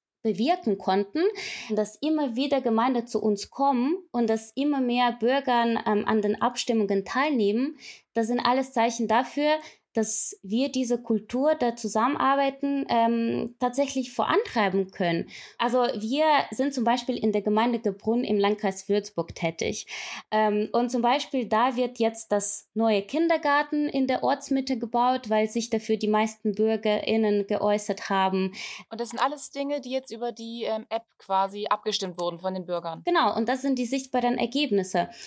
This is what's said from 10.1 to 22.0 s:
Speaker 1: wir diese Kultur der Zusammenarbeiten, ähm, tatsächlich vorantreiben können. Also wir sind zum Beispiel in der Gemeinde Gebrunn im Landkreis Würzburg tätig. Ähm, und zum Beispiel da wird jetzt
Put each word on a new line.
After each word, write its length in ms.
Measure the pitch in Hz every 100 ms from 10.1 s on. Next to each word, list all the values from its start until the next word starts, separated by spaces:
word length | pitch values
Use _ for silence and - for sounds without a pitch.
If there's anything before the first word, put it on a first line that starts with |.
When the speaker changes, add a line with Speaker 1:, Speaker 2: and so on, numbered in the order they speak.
| - - -
Speaker 1:
wir 280 | 190 226 277
diese 320 | 262 240 240
Kultur 520 | 240 220 214 254 294
der 200 | 311 240
Zusammenarbeiten, 1120 | 233 214 214 233 294 269 277 277 277 277 277 269
ähm, 680 | 233 233 233 233 240 240 -
tatsächlich 540 | 247 254 277 269 254
vorantreiben 800 | - - 359 480 233 202 190 190
können. 380 | - 175 165 - - - -
Also 220 | 240 254 240 208
wir 280 | 220 277 311 285 -
sind 240 | 226 277
zum 100 | 269
Beispiel 320 | 226 254 - 247
in 160 | 226
der 100 | 208
Gemeinde 380 | 208 214 240 233
Gebrunn 420 | 214 190 220 233
im 160 | - 208
Landkreis 500 | 202 208 196 190 -
Würzburg 460 | 208 202 - 165
tätig. 520 | - 165 165 - 208 - - - - -
Ähm, 380 | 214 214 208 214
und 180 | 240 240
zum 120 | 247
Beispiel 440 | 240 285 - 262 202
da 300 | 220 254 240
wird 220 | 247
jetzt 320 | 247